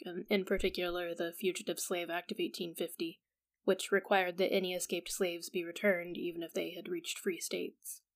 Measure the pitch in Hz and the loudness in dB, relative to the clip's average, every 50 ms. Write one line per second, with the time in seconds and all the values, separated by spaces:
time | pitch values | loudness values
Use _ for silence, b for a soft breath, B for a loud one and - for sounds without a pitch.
0 | - 185 170 185 196 - 214 196 185 - 196 190 - 190 185 - 180 175 175 175 | -10 -8 -6 -6 0 2 2 2 4 4 2 2 2 2 0 0 0 0 0 -2
1 | 175 170 170 - 175 170 170 - - 185 170 - - - 170 - - - 190 175 | -2 -2 -2 -2 -2 -4 -4 -2 0 0 0 0 -2 -4 -4 -2 -2 -2 0 -2
2 | 175 170 170 175 175 - 214 - - - - - 180 170 165 - 175 165 - - | -2 -2 -2 -4 -4 -4 -4 -2 -2 -2 -2 -4 -6 -6 -4 -4 -4 -4 -4 -4
3 | 170 165 165 - _ _ _ _ _ _ _ _ _ - 190 185 - - 196 196 | -4 -4 -6 -8 _ _ _ _ _ _ _ _ _ 2 2 2 4 4 4 4
4 | - - 208 196 185 180 175 175 190 185 - 196 185 180 180 180 - - 196 175 | 6 6 6 6 6 4 2 2 4 4 4 4 2 2 0 -2 -2 -2 -2 -2
5 | 170 - - - 196 180 170 170 170 - - 185 170 170 170 - - 208 185 175 | -2 -4 -2 0 0 0 0 -2 -6 -4 -4 -4 -2 -4 -2 2 4 4 4 4
6 | 170 175 175 - 170 175 165 170 165 165 - - 165 165 175 175 165 170 180 170 | 2 -2 -4 -4 -4 -4 -4 -4 -6 -4 -2 -2 -2 -2 -4 -8 -6 -4 -4 -4
7 | - - - - - 208 170 165 - - - 175 - - - _ - - - - | -2 -4 -6 -4 -2 -2 -2 -2 -2 -2 -2 -2 -2 -2 -6 _ -12 -12 -12 -12
8 | - _ _ | -14 _ _